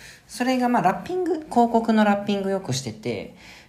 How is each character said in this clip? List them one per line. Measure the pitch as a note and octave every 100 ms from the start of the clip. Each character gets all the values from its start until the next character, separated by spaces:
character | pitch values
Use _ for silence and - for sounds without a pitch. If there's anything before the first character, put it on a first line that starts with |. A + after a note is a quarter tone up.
| - - _
そ | -
れ | B3 B3+
が | B3
ま | A#3+
あ |
ラ | F3 F#3+
ッ |
ピ | -
ン | F#4
グ、 | E4+
広 | D#4+ -
告 | A#3+ A#3 A#3 A3+
の | A3
ラ | G#3 G3+
ッ |
ピ | G#3 G3
ン |
グ | G3
よ | F#3+
く | F#3+
し | B2+
て | A2
て、 | G#2+ A#2+ G2+ - - - -